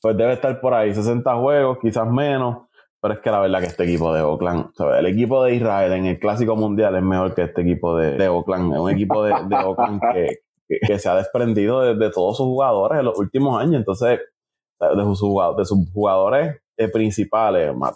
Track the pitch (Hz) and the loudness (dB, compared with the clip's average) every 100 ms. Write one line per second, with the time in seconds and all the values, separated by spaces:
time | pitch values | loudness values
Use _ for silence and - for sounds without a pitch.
0 | 110 104 117 127 135 120 127 120 107 101 | -2 2 0 0 -2 -2 0 2 0 0
1 | 107 120 123 120 131 147 135 127 113 117 | -2 0 0 0 2 2 0 0 -2 -2
2 | 113 123 147 135 127 120 - _ _ _ | 0 0 0 0 -2 -4 -12 _ _ _
3 | 104 104 - 101 95 92 90 - 87 85 | -4 -2 0 2 2 0 -2 -2 0 2
4 | 82 80 76 78 87 87 - - 76 65 | 2 2 0 0 -2 -2 -4 -4 0 2
5 | 85 101 117 131 127 120 113 98 95 92 | 2 0 0 2 2 2 0 0 0 0
6 | 92 87 104 107 113 110 107 101 104 92 | -2 -2 -2 0 0 0 0 0 0 2
7 | 95 95 92 92 85 - 87 85 87 82 | 0 0 0 -2 -2 -2 0 0 0 0
8 | 80 69 95 87 85 92 90 73 87 98 | 0 0 0 0 -2 -2 -2 -2 0 0
9 | 101 107 107 98 95 127 95 95 117 104 | 0 0 2 0 0 -2 -2 -2 -2 0
10 | 117 95 80 - _ _ - - 104 101 | -2 0 -2 -4 _ _ -8 -2 0 0
11 | 95 90 - 120 120 107 101 131 127 110 | 0 0 0 -2 0 0 0 2 0 0
12 | 107 101 92 117 131 127 135 104 95 151 | 0 0 -2 0 -2 0 2 2 2 0
13 | 123 98 101 131 139 113 143 151 101 95 | 0 -2 -2 0 0 0 0 0 -2 -2
14 | 123 120 - _ _ _ _ _ 87 92 | 0 0 -4 _ _ _ _ _ 0 2
15 | 104 95 101 98 87 80 92 98 85 101 | 0 0 0 2 0 0 0 0 0 0
16 | 104 95 95 135 160 147 _ - 110 113 | 0 2 2 2 0 -6 _ -4 -2 0
17 | 110 104 98 110 110 92 76 64 65 | 0 -2 -2 0 2 2 0 -2 -4